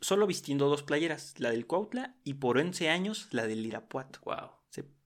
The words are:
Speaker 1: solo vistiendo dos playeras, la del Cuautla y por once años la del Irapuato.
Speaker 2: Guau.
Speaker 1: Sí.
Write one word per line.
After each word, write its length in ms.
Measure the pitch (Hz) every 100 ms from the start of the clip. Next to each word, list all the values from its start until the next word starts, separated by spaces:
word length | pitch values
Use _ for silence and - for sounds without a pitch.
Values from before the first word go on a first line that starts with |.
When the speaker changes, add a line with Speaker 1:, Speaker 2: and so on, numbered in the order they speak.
Speaker 1:
solo 240 | - 196 202
vistiendo 420 | - - 139 143
dos 140 | 143
playeras, 500 | 147 151 165 147 - -
la 100 | 120
del 160 | 117 120
Cuautla 480 | 180 208 247 254 -
y 100 | 143
por 240 | 139 123 127
once 320 | 170 180 160
años 380 | 175 202 214 -
la 160 | 120 110
del 180 | 110
Irapuato. 560 | 113 110 - 135 135 -
Speaker 2:
Guau. 280 | - - - - _
Speaker 1:
Sí. 140 | - - _